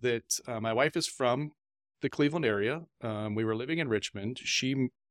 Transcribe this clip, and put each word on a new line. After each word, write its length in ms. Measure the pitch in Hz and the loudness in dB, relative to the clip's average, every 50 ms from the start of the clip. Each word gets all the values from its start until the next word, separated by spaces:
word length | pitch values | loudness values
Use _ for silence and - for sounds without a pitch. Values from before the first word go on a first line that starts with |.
| 113 | 0
that, 360 | 123 117 117 - - - - - | 0 0 0 -2 -2 -4 -4 -4
uh, 140 | - 120 110 | -6 -6 -4
my 120 | 107 113 110 | -2 0 2
wife 240 | 117 139 156 - | 4 4 2 2
is 120 | 170 156 - | 0 -2 -2
from 420 | - - 135 123 123 135 151 147 - _ _ _ _ _ _ _ _ _ - | -2 0 2 2 2 2 -2 -6 -8 _ _ _ _ _ _ _ _ _ -4
the 60 | 139 | -2
Cleveland 360 | - - 143 143 156 175 151 | 0 2 2 2 2 2 0
area. 380 | 113 104 101 101 113 147 165 165 - _ _ | 2 2 2 2 0 -2 -2 -6 -12 _ _
Um, 340 | - 113 107 107 107 107 104 | -6 -4 -4 -2 -2 -2 -2
we 100 | 110 113 | 0 0
were 120 | 110 110 | 0 0
living 220 | 110 123 135 165 165 | -2 -2 -2 -2 -2
in 80 | 160 131 | 0 2
Richmond. 500 | 110 101 - - - 101 98 110 127 - | 0 0 0 -2 -6 -6 -6 -6 -6 -6
She 320 | - - - - - 131 | -4 -2 -2 0 0 0
m-, 200 | 139 135 131 127 - _ _ _ | 2 2 0 0 -2 _ _ _